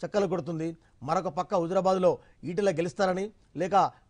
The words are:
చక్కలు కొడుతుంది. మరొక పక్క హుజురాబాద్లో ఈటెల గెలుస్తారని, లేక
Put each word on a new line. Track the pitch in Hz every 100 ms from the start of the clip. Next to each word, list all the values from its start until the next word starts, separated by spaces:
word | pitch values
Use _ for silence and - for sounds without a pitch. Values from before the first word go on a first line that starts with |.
| 170
చక్కలు | 208 196
కొడుతుంది. | 180 143 165 160 165 _ _
మరొక | 127 175 180
పక్క | 147 180 196
హుజురాబాద్లో | 165 190 185 185 180 135 - _
ఈటెల | 156 175 202
గెలుస్తారని, | 156 170 - 190 185 208 - _ 139
లేక | 175 190 147 - _